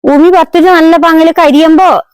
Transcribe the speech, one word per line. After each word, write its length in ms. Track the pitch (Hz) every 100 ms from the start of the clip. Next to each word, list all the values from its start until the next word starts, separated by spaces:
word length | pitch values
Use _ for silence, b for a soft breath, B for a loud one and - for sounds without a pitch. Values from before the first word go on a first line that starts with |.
| 285
ഉമി 180 | 285 330 359
വറുത്തിട്ട് 340 | 320 349 339 349
നല്ല 160 | 320 330 330
പാങ്ങിൽ 240 | 320 320 320
കരിയുമ്പോ 460 | 311 285 320 320 370 - -